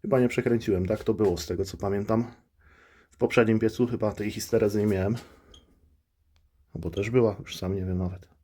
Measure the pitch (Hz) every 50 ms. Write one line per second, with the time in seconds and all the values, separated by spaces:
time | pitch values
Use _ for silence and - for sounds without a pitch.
0 | - 107 - 131 123 120 - - 120 123 117 113 - - 101 90 92 92 107 107
1 | - - 107 92 107 98 87 82 - - 90 87 98 92 - - - 101 98 101
2 | 101 107 110 113 120 120 - - _ _ _ _ _ _ _ _ - _ _ _
3 | _ _ _ _ 120 117 - - 117 110 113 110 110 110 - - 123 117 120 -
4 | - 107 101 - 104 107 104 110 104 - - 110 110 104 101 107 104 107 101 95
5 | 92 101 117 120 - - - - _ _ - - _ _ _ _ _ _ _ _
6 | _ _ _ _ _ _ _ _ _ _ _ _ _ _ _ 82 82 90 80 95
7 | 101 113 117 127 117 110 98 95 98 - - - - 92 95 98 92 92 92 90
8 | 92 90 92 92 - _ _ _